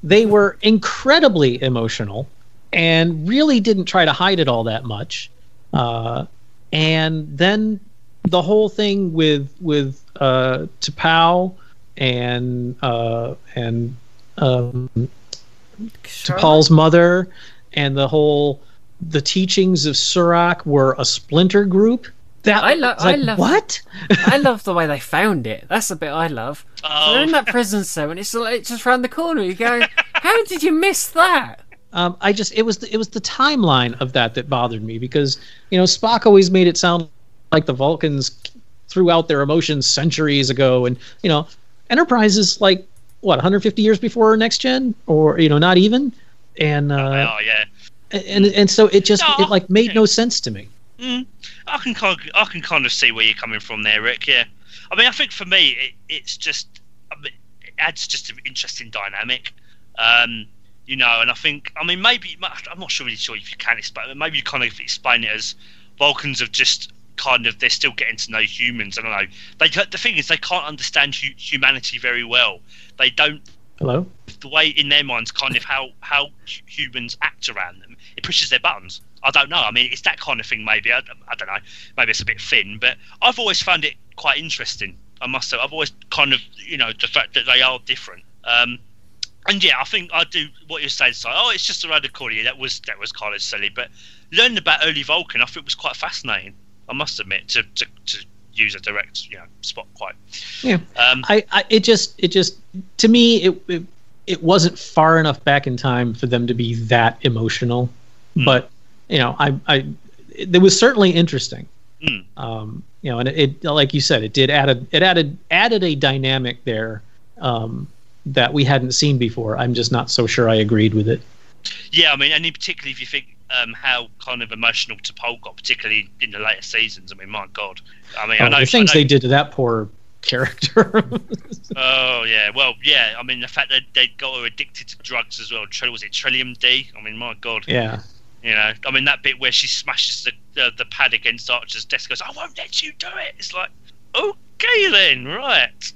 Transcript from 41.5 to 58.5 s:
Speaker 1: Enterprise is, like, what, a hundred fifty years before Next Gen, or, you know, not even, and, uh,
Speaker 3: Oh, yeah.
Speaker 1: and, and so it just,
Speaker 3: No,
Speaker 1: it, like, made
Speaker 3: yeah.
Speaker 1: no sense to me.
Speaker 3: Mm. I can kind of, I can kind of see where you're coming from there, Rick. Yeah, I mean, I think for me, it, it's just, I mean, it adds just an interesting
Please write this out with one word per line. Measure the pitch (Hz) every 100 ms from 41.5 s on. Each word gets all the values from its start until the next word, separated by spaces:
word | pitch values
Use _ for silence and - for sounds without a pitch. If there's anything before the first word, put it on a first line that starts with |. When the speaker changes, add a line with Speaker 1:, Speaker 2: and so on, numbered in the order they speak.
| - - - -
Speaker 1:
Enterprise | 240 339 240 214 202
is, | 185 -
like, | 196 185 - - - -
what, | 208 143
a |
hundred | 156 196
fifty | 220 208
years | 214 208
before | 233 - 220 220
Next | 226 -
Gen, | 262 262 262 214 -
or, | 156 156 156
you | 160
know, | 147
not | 175 185
even, | 202 247 277 - - - - -
and, | 156 147 143
uh, | 139 135 135 117 107
Speaker 3:
Oh, |
yeah. | 107 110 107 - - - -
Speaker 1:
and, | 202 190 202 202
and | 202 196
so | - 214
it | 196
just, | 196 208
Speaker 3:
No, | 320 294
Speaker 1:
it, | 294
like, | 202 190
made | 190 233
Speaker 3:
yeah. |
Speaker 1:
no | 214 214
sense | - 233 -
to | -
me. | 101 98 - - -
Speaker 3:
Mm. | 254 247 254 - - - -
I | 294
can | 262
kind | 220 202 175
of, | 156
I | 190
can | 214 175
kind | 139 156 127
of |
see | - 127
where | 113
you're | 110
coming | 107 120 110
from | - 110
there, | 107 107
Rick. | 113 120 -
Yeah, | 131 117 - - - -
I | 190
mean, | 247
I |
think | 220 285
for | -
me, | 185 190 151
it, | 120 131 - -
it's | 156 - -
just, | 165 143 - - - - -
I | -
mean, | 143 - - -
it | - -
adds | 156 156 -
just | - -
an | 110
interesting | 131